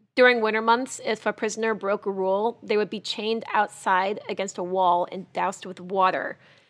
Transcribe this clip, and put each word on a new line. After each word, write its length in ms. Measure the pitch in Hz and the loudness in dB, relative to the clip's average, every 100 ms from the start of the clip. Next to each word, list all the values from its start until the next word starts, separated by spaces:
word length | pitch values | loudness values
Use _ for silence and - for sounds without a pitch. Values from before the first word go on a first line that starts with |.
| _ | _
During 260 | - 247 240 | 4 6 6
winter 180 | 214 220 | 2 0
months, 400 | 226 233 262 - | 2 2 0 -6
if 200 | - 214 | -4 -2
a 80 | 214 | -2
prisoner 420 | 208 214 214 220 | -2 -4 -2 -2
broke 300 | 214 196 202 | -2 -2 -2
a 60 | 202 | -4
rule, 480 | 196 190 196 226 233 | -2 0 0 0 -4
they 140 | 202 208 | -2 -2
would 140 | 208 | -2
be 100 | 214 | -6
chained 440 | - - 214 226 - | -8 -6 -4 -4 -2
outside 680 | 427 208 - 220 185 196 208 - | 0 0 -2 0 2 2 -4 -6
against 300 | 196 196 - | -6 -6 -6
a 40 | |
wall 460 | 180 190 180 175 180 | -4 2 4 4 0
and 200 | 190 175 | -6 -8
doused 320 | - 180 196 | -4 -4 -4
with 160 | 190 185 | -12 -14
water. 560 | 180 190 185 151 - - _ _ | -4 2 2 2 -4 -8 _ _